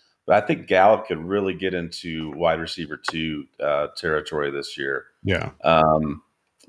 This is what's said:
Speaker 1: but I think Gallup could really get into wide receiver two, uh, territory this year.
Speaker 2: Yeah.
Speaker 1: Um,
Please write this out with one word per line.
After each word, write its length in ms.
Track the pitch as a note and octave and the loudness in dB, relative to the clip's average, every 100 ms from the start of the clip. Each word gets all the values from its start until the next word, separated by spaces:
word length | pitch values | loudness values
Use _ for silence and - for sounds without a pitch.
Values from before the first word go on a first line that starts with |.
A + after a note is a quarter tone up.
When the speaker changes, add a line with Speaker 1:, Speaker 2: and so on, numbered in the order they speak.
| _ _ - | _ _ 2
Speaker 1:
but 160 | G2+ | 2
I 40 | - | 2
think 220 | E3 - | -4 2
Gallup 400 | F#2 G2+ G#2+ - | 6 6 6 2
could 100 | D#2+ | -6
really 360 | E2+ G2+ F#2+ | -2 -2 -2
get 200 | F2 F#2 | -2 -4
into 580 | F2+ E2+ - F2 D#2+ D#2 C#2+ | -4 -6 -10 -8 -8 -6 0
wide 240 | E2+ E2 | 0 0
receiver 400 | E2 - D2+ D2+ - | -4 -8 -10 -8 -6
two, 360 | D#2+ D#2+ D2+ C#2 - | -4 -4 -6 -10 -6
uh, 280 | D2 D2 D2 - | -2 0 -2 -4
territory 540 | E2+ D2+ D2 D#2 C#2+ | -2 -2 -2 -4 -4
this 260 | C#2 - - | -4 -8 -8
year. 280 | C#2 C2+ - _ | -6 -6 -8 _
Speaker 2:
Yeah. 280 | G2 F2+ D2 - | -2 -2 -2 -2
Speaker 1:
Um, 580 | D#2 D#2+ D#2 D#2 D2+ D2 _ _ _ _ | 4 6 6 4 0 -6 _ _ _ _